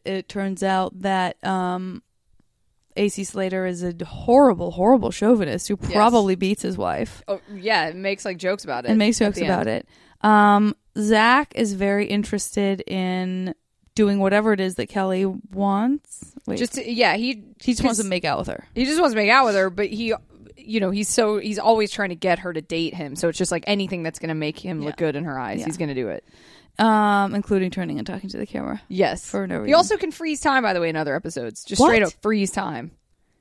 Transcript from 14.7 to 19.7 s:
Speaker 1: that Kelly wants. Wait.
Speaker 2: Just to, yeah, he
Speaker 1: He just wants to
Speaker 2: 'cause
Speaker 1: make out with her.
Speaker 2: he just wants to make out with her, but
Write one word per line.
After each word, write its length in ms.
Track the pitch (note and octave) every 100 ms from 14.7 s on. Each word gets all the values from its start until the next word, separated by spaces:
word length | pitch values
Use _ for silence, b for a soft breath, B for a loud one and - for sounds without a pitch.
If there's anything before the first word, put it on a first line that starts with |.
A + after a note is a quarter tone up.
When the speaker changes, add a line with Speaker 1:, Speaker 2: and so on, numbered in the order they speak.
| F3+
Speaker 1:
that 120 | G3
Kelly 360 | G3+ F#3+ F#3 F#3+
wants. 1080 | F#3+ - F#3+ G3 G3 A#3+ D4 - - - - -
Wait. 120 | -
Speaker 2:
Just 140 | A#3+
to, 180 | C4+ A#3
yeah, 240 | A#3 G#3+ F#3
he 280 | B3 A3+ - -
Speaker 1:
He 100 | -
just 120 | A#3
wants 140 | C4 A3
to 60 |
Speaker 2:
'cause 60 | G3
Speaker 1:
make 160 | F3+ E3
out 120 | C3+
with 80 | -
her. 160 | - - -
Speaker 2:
he 80 | C4
just 140 | D#4
wants 140 | D#4+
to 40 | G#3+
make 120 | G#3
out 160 | B3 B3
with 100 | G3
her, 140 |
but 180 | F#3+